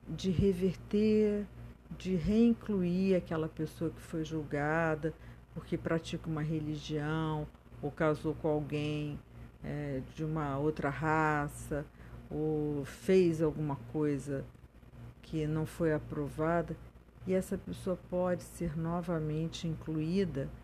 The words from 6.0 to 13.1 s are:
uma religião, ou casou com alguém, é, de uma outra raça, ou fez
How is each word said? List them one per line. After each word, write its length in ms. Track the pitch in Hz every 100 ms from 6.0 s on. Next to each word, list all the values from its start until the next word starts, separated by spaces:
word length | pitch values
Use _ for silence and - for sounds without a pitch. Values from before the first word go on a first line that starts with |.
| - 165 165
uma 120 | 156
religião, 1040 | 151 160 151 151 143 151 147 160 160 156 151 - - -
ou 100 | 147
casou 420 | - 160 151 160
com 120 | 143 160
alguém, 720 | 151 139 147 151 151 147 147 - - - -
é, 380 | 139 143 143 131 123
de 80 | -
uma 340 | 156 160 147 139
outra 320 | 151 156 139
raça, 960 | 135 156 156 156 151 143 - - 147 143 - - - -
ou 560 | 151 156 156 147 147
fez 560 | 135 - -